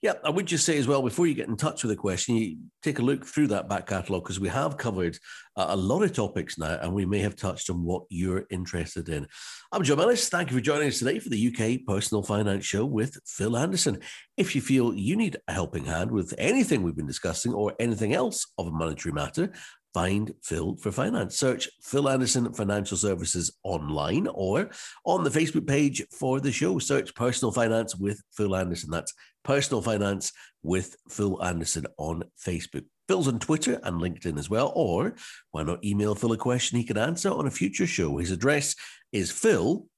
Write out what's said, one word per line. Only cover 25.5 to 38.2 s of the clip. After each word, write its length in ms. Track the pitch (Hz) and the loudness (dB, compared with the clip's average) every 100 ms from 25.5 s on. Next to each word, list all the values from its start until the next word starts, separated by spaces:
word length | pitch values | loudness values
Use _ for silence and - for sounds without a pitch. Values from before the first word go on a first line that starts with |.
| 156 - | 0 2
page 360 | 139 147 123 - | 4 4 2 -8
for 280 | - 131 135 | -4 0 0
the 120 | 139 | 0
show. 280 | 113 160 175 | 0 2 0
Search 340 | - 139 - - | 2 0 0 -2
Personal 360 | 120 117 120 | 0 2 0
Finance 440 | 107 113 113 110 90 | 2 4 4 0 -2
with 260 | 101 104 - - | -2 -4 -10 -2
Phil 200 | 104 92 | 0 2
Anderson. 360 | 90 85 76 | 0 -4 -4
That's 220 | 82 - - - _ | -4 -4 -14 -20 _
Personal 380 | - 139 139 120 | 0 2 2 0
Finance 500 | 107 107 101 98 - - - _ | 2 2 2 0 -4 -10 -20 _
with 340 | 76 92 95 - - | 0 0 0 -12 -14
Phil 320 | - 101 92 | 0 0 2
Anderson 460 | 90 85 82 82 69 - | 0 -2 -2 -4 -6 -6
on 260 | 76 82 - _ | -6 -4 -8 _
Facebook. 480 | - 85 - 71 - _ - | -4 -4 -6 -10 -12 _ -2
Phil's 200 | 190 139 | 2 2
on 120 | 117 | 0
Twitter 400 | - 156 196 240 | 0 0 2 -2
and 160 | - 87 | -2 -2
LinkedIn 380 | 87 80 - 73 | -2 -2 -4 -4
as 100 | 73 | -2
well, 220 | 107 139 - | 0 0 2
or 400 | 123 87 180 - - - _ | 2 2 0 -4 -16 -18 _
why 120 | 76 | -4
not 200 | 78 87 | -2 -2
email 300 | 104 101 104 | 0 2 2
Phil 200 | 101 120 | 2 0
a 40 | 113 | 0
question 400 | 123 123 - 120 | 2 0 2 0
he 60 | |
can 140 | 113 107 | 0 0
answer 340 | 123 170 196 | 0 0 -2
on 160 | 170 143 | 0 -2
a 40 | |
future 360 | - 190 - 180 | 0 -2 0 -2
show? 300 | - 80 | 2 0
His 120 | 71 | 0